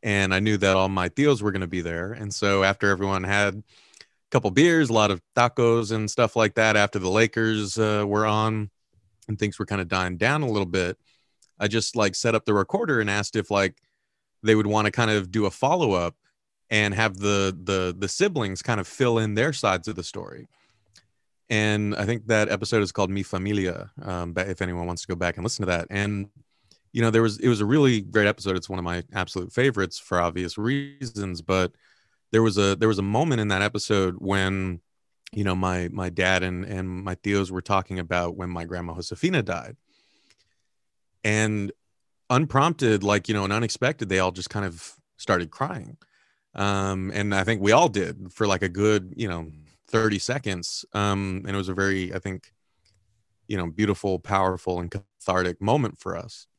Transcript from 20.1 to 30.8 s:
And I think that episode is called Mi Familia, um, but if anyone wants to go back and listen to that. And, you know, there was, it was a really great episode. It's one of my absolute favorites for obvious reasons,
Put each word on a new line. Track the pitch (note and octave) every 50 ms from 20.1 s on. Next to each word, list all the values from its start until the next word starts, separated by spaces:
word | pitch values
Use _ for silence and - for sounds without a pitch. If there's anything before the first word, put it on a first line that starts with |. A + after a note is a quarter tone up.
| - G2+ F#2 - - - - _ _ _ _ _ _ _ _ _ _ - _ _ _ _ _ _ _ _ _ _
And | A#2+ G#2+ G#2+ G#2+ G#2+ G#2 G#2 G#2 G2+
I | - G#2
think | G2 A#2+ A2+ G#2+ G#2+
that | A2+ G#2+ G#2+ -
episode | - G2 G#2 - - A2+ G#2
is | F2+
called | - - G2+ F#2
Mi | G2 G2 F#2+
Familia, | - - E2+ F#2+ G2+ G#2 G#2 F#2+ F2+ F2 - - G2 _ - -
um, | - F#2 F2 F2 E2+ E2+
but | F2 F#2 G2
if | F#2 -
anyone | F#2+ F#2 F2+ F2 F2
wants | F2 F2 E2+
to | - -
go | F#2
back | F2 F2 F2 F2
and | - F2
listen | A#2 - - G2+
to | F2+
that. | F2+ E2+ E2 -
And, | G2+ G2+ G2+ G#2 G#2 G2+ G2 G2+ _ - _ _ _ _ _ _ _ _ _ _
you | _ A#2
know, | A#2 A2+
there | G#2+ A2+ A2+
was, | A2+ G#2 A2
it | - A#2+
was | A#2+ G2+
a | G#2
really | G#2 B2+ D#3 C#3+ C3+ B2 G#2+
great | G2 G2+ - A2 G#2 G2+
episode. | G#2 - - G2 F#2
It's | F#2 F2 -
one | F#2+ F#2
of | F2
my | F2 F2 F2 F2 _ -
absolute | G2 F2+ F2+ - F#2+ F2+ -
favorites | - - B2+ C#3 B2 G#2 F#2+ E2+ - -
for | - - - F2+
obvious | F2 F2 E2 F2+ F#2 E2+ - -
reasons, | G#2 A#2 C3+ C#3+